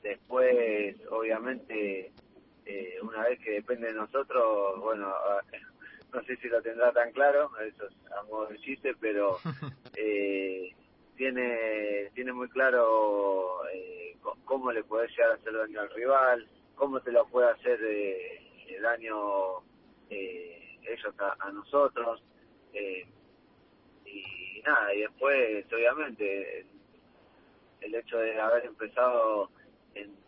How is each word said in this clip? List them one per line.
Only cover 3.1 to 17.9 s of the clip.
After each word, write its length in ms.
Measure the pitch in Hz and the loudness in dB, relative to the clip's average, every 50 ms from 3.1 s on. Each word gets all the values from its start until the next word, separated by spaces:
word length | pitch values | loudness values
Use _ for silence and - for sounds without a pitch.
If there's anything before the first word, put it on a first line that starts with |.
| 113 110 113 | -6 0 0
vez 160 | 120 123 - | 0 0 0
que 120 | - 113 104 | -4 -4 -4
depende 340 | 104 107 - 123 117 117 | -4 -2 -4 -4 -4 -4
de 60 | 113 110 | -6 -6
nosotros, 840 | 110 107 - - 135 139 _ 127 127 117 110 107 101 101 98 95 95 | -6 -8 -4 -4 -4 -4 _ 2 2 4 4 4 2 2 0 -2 -2
bueno, 260 | 98 110 110 107 101 | -2 -2 -2 -2 -4
ah, 340 | 95 95 - - 98 101 98 - _ | -4 -4 -2 0 0 0 0 -2 _
<laughs> 640 | - - - - _ _ - - - - - _ - | -16 -18 -18 -20 _ _ -20 -20 -20 -20 -20 _ -10
no 100 | 123 - | -10 -6
sé 140 | - 127 | -6 -10
si 100 | - - | -8 -4
lo 140 | 120 117 117 | -2 -2 0
tendrá 300 | 113 117 113 117 120 123 | 0 -2 0 4 4 4
tan 200 | 120 120 120 117 | 6 4 2 2
claro, 380 | 113 131 139 143 143 143 151 143 - 107 | 2 4 4 6 6 4 2 0 -4 -8
eso 280 | 110 107 104 - 104 | -10 -10 -8 -10 -14
es 80 | 98 _ _ _ - | -14 _ _ _ -12
a 120 | - 101 104 | -10 -10 -10
modo 240 | 107 107 110 107 | -8 -6 -6 -6
de 120 | 107 107 104 | -6 -8 -12
chiste, 340 | - 135 131 - - 135 117 _ | -10 -10 -10 -4 -4 -4 -4 _
pero, 380 | 113 110 104 104 101 101 92 92 - | -2 -2 0 2 2 2 0 0 -4
<laughs> 540 | 170 135 - 151 139 - _ _ - - | -8 -8 -8 -12 -14 -14 _ _ -16 -8
eh, 720 | - 107 107 104 101 101 98 98 95 98 95 92 92 90 90 - _ _ _ _ _ _ _ _ | -4 -2 0 0 0 0 0 0 -2 -2 -4 -6 -6 -8 -12 -14 _ _ _ _ _ _ _ _
tiene, 960 | - 127 135 127 127 123 123 120 113 113 110 110 107 104 104 104 104 101 101 _ | -4 -4 -4 -2 -2 -2 -2 -2 -2 -2 -2 -2 -2 -2 -2 -2 -2 -4 -6 _
tiene 200 | 123 127 127 127 | -8 -8 -8 -6
muy 140 | 123 127 123 | -8 -8 -6
claro, 1160 | - 131 135 131 127 123 117 113 113 110 107 107 101 101 101 98 98 95 92 92 92 90 82 85 92 | 0 4 4 6 6 6 6 6 6 6 4 4 4 2 2 2 2 0 0 -2 -4 -6 -6 -8 -8
eh, 420 | 92 92 90 90 87 87 87 - _ | -10 -10 -12 -14 -14 -14 -16 -16 _
co-, 160 | _ 104 - _ _ | _ -10 -10 _ _
cómo 260 | - 135 135 127 127 | -4 -4 -2 -2 -2
le 120 | 117 110 104 | -2 -2 -4
podés 260 | _ 107 113 117 113 | _ -2 -2 -2 -2
llegar 200 | - - 117 113 | 2 4 4 4
a 40 | 113 | 4
hacer 180 | 107 - 110 110 | 2 -2 -6 -4
daño 280 | 110 110 110 107 107 | -4 -4 -4 -4 -6
al 80 | 104 98 | -6 -6
rival, 580 | - 110 120 131 135 135 131 127 123 120 110 _ _ _ _ _ _ | -6 -4 2 4 6 6 6 6 4 2 0 _ _ _ _ _ _
cómo 260 | - 139 139 135 127 | -2 -2 -2 -2 -4
te 100 | - 127 | -4 4
lo 140 | 120 117 110 | 4 4 4
puede 240 | - 120 127 123 120 | 4 4 6 6 6
hacer, 300 | 113 - - 127 123 107 110 | 4 2 0 0 0 2 0
eh, 600 | 110 | -2